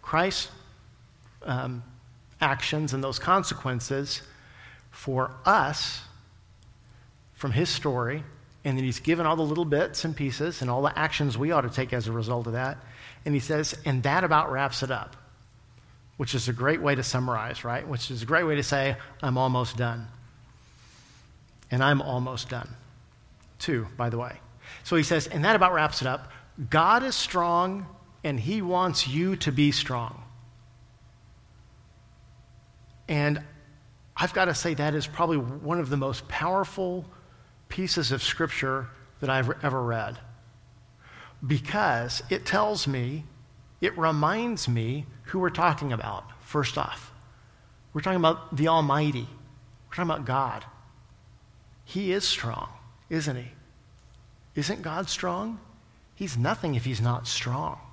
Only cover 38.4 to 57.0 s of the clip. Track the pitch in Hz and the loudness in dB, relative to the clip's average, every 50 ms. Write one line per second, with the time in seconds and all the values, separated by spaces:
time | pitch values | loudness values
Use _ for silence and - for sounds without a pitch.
38.4 | 165 151 - - - 135 131 135 127 117 - - - - - - - 135 135 131 | -2 -2 0 -2 -2 0 0 -2 -4 -8 -12 -18 -20 -20 -12 -6 -2 0 2 2
39.4 | 127 120 - - - 143 127 135 123 120 117 113 107 107 117 - - - - - | 2 2 -2 0 -2 -2 0 0 0 0 -2 -2 -2 -4 -8 -10 -16 -18 -20 -20
40.4 | - - - - - - - - - - - - - - - - - - - - | -20 -20 -20 -20 -20 -20 -20 -20 -20 -20 -20 -20 -20 -20 -20 -20 -20 -20 -16 -10
41.4 | - 127 151 139 - - - 208 208 180 131 117 120 123 - - - - 190 180 | -2 0 0 0 0 0 0 2 4 4 2 2 0 -2 -4 -6 -2 -2 -4 -2
42.4 | - - - 202 214 214 214 175 - 143 135 131 120 123 139 156 147 - - - | -2 0 2 2 2 2 2 0 0 0 0 0 -2 -2 -4 -6 -8 -12 -18 -20
43.4 | - - - - - - - - - 196 202 175 165 160 156 151 147 156 190 220 | -20 -20 -20 -20 -20 -20 -8 -2 -2 -2 0 2 2 2 4 4 2 2 2 2
44.4 | 233 240 226 175 - - 120 117 113 113 127 147 147 - - - - - - 190 | 0 -2 -2 -2 0 0 0 0 0 0 -2 -4 -6 -8 -14 -18 -14 -6 -2 0
45.4 | 185 175 175 - 165 180 151 147 147 143 123 107 - 110 104 98 - - - - | 0 0 2 2 2 2 2 2 -2 -2 -2 -2 -2 -4 -6 -8 -10 -12 -20 -20
46.4 | - - - 151 139 120 - 147 139 - - - - - - - - - - - | -20 -4 0 0 0 0 0 -2 -2 -2 -4 -10 -14 -18 -20 -20 -20 -20 -20 -20
47.4 | - - - - - - - - - - - 151 151 190 185 180 165 160 165 165 | -20 -20 -20 -20 -20 -20 -20 -20 -20 -8 -8 -4 -2 0 2 4 6 4 4 4
48.4 | - - - 135 151 160 165 165 156 143 139 147 151 151 143 123 117 - - - | -2 -8 -2 2 4 4 6 4 4 4 4 4 4 2 0 -2 -6 -8 -12 -16
49.4 | - - - - - - - - - - - - 180 170 156 151 139 113 131 135 | -20 -20 -20 -20 -20 -20 -20 -20 -20 -12 -6 -4 -2 -2 -2 -2 -2 0 0 0
50.4 | 135 127 110 104 - - - - - - - - - - - - - - - - | 0 0 -4 -6 -10 -14 -20 -20 -20 -20 -20 -20 -20 -20 -20 -20 -20 -20 -20 -20
51.4 | - - - - - - - - - - - 185 202 190 180 202 202 - - - | -20 -20 -20 -20 -20 -20 -20 -20 -20 -8 -6 -4 -2 0 0 0 0 0 -2 0
52.4 | - 117 113 - - - - - - - - - - - 160 160 151 151 131 123 | -2 -4 -4 -6 -8 -10 -12 -16 -20 -20 -20 -20 -12 -4 -4 -2 -2 -2 -4 -4
53.4 | 123 120 - - - - - - - - - - - - - - - - - - | -6 -12 -16 -20 -20 -20 -20 -20 -20 -20 -20 -20 -20 -20 -20 -20 -20 -20 -20 -20
54.4 | - - - - 143 143 208 - 185 165 151 170 190 - - - - 180 175 185 | -20 -10 -6 -4 -2 -2 -2 -4 -4 -6 -4 -4 -2 -4 -4 -2 -2 -2 -2 -2
55.4 | 208 226 233 214 - - - - - - - - - - - - 185 180 131 120 | -4 -6 -8 -10 -12 -18 -20 -20 -20 -20 -20 -20 -20 -20 -10 -8 -8 -4 -2 0
56.4 | 117 151 220 220 - 165 143 120 117 131 127 101 | 2 2 0 0 0 0 0 0 0 -2 -2 0